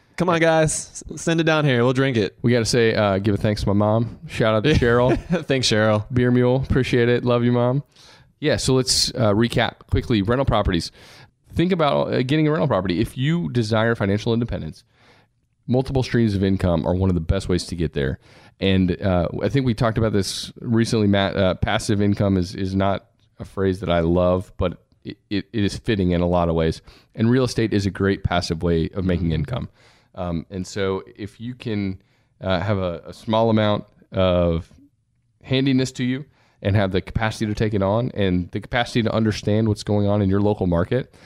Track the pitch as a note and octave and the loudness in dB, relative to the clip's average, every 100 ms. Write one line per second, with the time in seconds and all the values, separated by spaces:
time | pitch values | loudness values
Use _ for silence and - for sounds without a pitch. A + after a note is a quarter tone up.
0 | _ - F3 E3 E3 D#3+ D#3 - - - | _ -4 0 2 2 4 2 -2 -10 -16
1 | - D3+ - E3 D#3+ D#3 D3 B2 A#2+ C3 | -16 -8 -2 0 2 2 2 2 2 2
2 | C3+ A#2 G2 - A#2+ A#2+ A2 B2+ A2+ G#2 | 0 2 0 -2 0 2 2 2 2 2
3 | G#2 G2 G#2 G2 A2 G#2 - G2+ G#2 A2 | 2 2 0 0 0 0 0 2 2 2
4 | A#2 - - - A#2 A2 G#2+ D3+ A#2+ A#2+ | -2 -6 -10 -2 0 2 2 2 4 4
5 | B2 C3 - E3+ D3+ C3+ A#2+ G#2+ A2 G#2+ | 2 0 -2 -4 -2 -2 0 2 2 0
6 | G#2+ B2 B2 B2 B2 B2+ C3+ C3+ B2 B2+ | -2 0 2 2 2 0 0 -2 0 2
7 | A#2+ A#2+ A#2+ A#2+ A#2+ A#2+ A#2+ C3+ - _ | 2 2 2 0 2 2 0 -2 -4 _
8 | - - _ _ D3 A2+ - C3 B2+ - | -20 -20 _ _ -2 0 2 0 2 0
9 | - - A2+ G2+ A#2 B2+ A2+ - - - | -2 0 2 2 2 0 -2 -4 -4 -2
10 | - A2+ F#2+ A#2+ - A2+ G#2 F#2 - - | 0 0 2 0 0 0 0 -2 -4 -10
11 | - - - _ _ - E3+ F#3 D3+ C#3 | -20 -20 -20 _ _ -2 0 2 2 2
12 | D#2 A#2+ B2+ D3+ D#3 D#3 E3+ G2+ F#2+ F2+ | 0 0 0 2 2 2 0 0 0 0
13 | A#2 - C3+ E3+ E3+ B2 G#2+ A2 A2+ A#2 | -2 -2 -2 -2 -2 -2 0 0 2 0
14 | G2+ G2+ A#2 A#2 A#2+ F2+ E2 D2+ _ _ | 0 0 0 -2 -2 -6 -8 -14 _ _
15 | _ _ _ _ _ _ - B2 C3 C3+ | _ _ _ _ _ _ -2 -2 0 -2
16 | A#2+ B2 A2+ G2 F#2+ F#2+ F#2 E2+ C#2+ F2+ | 0 0 2 2 0 2 2 0 0 0
17 | F#2+ F2 D#2+ G2 - F2+ - E2+ D#2 D#2 | 0 0 0 -2 -2 -2 -4 -4 -4 -2
18 | C2+ - _ - - - F#2+ F#2+ F#2 F2+ | -4 -4 _ -20 -20 -4 0 2 2 0
19 | G2 F2+ E2+ - G#2+ C#3+ C3 G#2+ A#2 A2 | 0 0 0 -2 -2 0 0 0 0 0
20 | A2 G#2 F#2+ - - - - A2+ A#2 A#2 | 0 0 -2 -6 -12 -10 -2 0 2 2
21 | G#2 G2+ G2 - F#2 F2 - G#2 - G2+ | 2 4 2 2 0 0 0 -2 0 0
22 | G2+ G2+ G2+ F#2+ F2+ - F#2+ F#2+ F#2+ G2 | 0 2 2 0 -2 -6 -4 0 0 -2
23 | - _ _ - G#2 - G2 F#2 E2+ E2+ | -8 _ _ -18 -14 -2 -2 0 0 0
24 | E2 F2 F2+ F#2 F#2 - F#2 - _ _ | 2 2 2 2 -2 -4 -4 -4 _ _
25 | - - _ G2+ - A2+ G2 - - G#2+ | -16 -16 _ -6 -4 -2 -2 -2 -2 0
26 | F#2 F2 F2 F2 E2+ E2 D#2+ D#2+ - - | 2 2 2 2 2 2 0 -2 -10 -20
27 | _ - A2+ B2 B2+ - A2+ G2+ G2 F2 | _ -2 0 2 0 0 -2 0 -2 0
28 | G2 G2 - F2 F2+ E2 E2+ E2 D#2+ - | 0 0 -2 -2 -4 -4 0 0 0 -4
29 | F#2 F2 E2 D#2+ - - F2+ _ _ _ | -2 0 0 -2 -4 -8 -10 _ _ _
30 | _ - F2 E2+ - F#2+ F#2 - F#2+ F#2+ | _ -10 -6 -6 -8 -10 -10 -6 -4 -4
31 | - - G2+ - A2+ B2 A#2+ G#2+ G2 F#2 | -8 -14 -14 -12 -14 -10 -6 -4 -4 -6
32 | _ _ _ _ G2 F#2 F#2+ G2+ F#2 E2+ | _ _ _ _ -4 -2 -2 -2 -2 -6
33 | - F2 - A2 A#2 A2 G#2+ G#2 - _ | -12 -14 -2 0 2 2 2 0 -4 _
34 | _ - F#2 F2+ F2 E2 - - - _ | _ 0 2 4 2 0 -4 -14 -20 _
35 | _ _ _ _ - C3+ C3+ C3 B2+ - | _ _ _ _ -4 0 2 2 0 -4
36 | B2 C3 D3+ _ _ _ G2 G2 G2 F#2+ | -4 -6 -8 _ _ _ -2 0 0 -2
37 | - - A2 - G#2+ G#2+ A2 G#2 F#2+ G#2+ | -4 -4 -4 -2 -4 -2 -2 0 0 0
38 | B2 - G2 F2+ F2 G#2+ - B2+ A#2 B2+ | -2 -2 0 0 -2 -8 -6 -4 -2 -2
39 | A2 A2 A2 G#2 - G#2 A2 G#2 - G#2 | 0 0 0 -2 -2 0 0 -2 -2 0
40 | G2+ G#2 G2 G2 G#2 G#2+ F#2 E2+ F#2 B2 | 0 0 2 2 2 0 0 0 0 -2
41 | - - | -6 -14